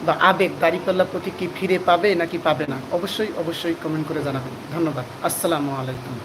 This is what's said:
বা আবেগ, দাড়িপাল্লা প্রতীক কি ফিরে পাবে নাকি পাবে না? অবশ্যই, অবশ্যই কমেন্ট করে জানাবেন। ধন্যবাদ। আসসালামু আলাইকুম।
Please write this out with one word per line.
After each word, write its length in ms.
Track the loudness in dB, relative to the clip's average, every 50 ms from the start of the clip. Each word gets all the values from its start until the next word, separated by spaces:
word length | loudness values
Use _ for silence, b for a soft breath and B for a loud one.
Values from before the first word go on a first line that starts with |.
| 2
বা 60 | 2 2 6
আবেগ, 300 | 6 4 6 6 2 0 2 2
দাড়িপাল্লা 440 | 2 2 2 2 0 0 2 2 2
প্রতীক 300 | 2 2 -4 -4 -4 -4 -4
কি 100 | -4 -4 -4 -2
ফিরে 180 | 0 2 2 2
পাবে 360 | 4 4 4 6 6 4 4
নাকি 240 | 4 2 0 -2 -2
পাবে 280 | 2 2 2 2 0 -4
না? 80 | -4 -6 -6 -4 -2
অবশ্যই, 340 | -2 -2 -2 -2 -2 -4 -2 -2
অবশ্যই 380 | -4 -4 -4 -4 -4 -2 -2 -2 -2 -2
কমেন্ট 260 | -2 -2 -2 -2 -2
করে 140 | -2 -2 -2
জানাবেন। 560 | -2 -2 -4 -4 -6 -10 -10 -10 -8 -2 0
ধন্যবাদ। 260 | 0 0 0 -2 -6 -8 -10 -4 -2
আসসালামু 500 | -2 -2 0 0 2 2 2 0 -2 -2
আলাইকুম। 460 | -2 -4 -4 -6 -6 -6 -8 -8 -8 -10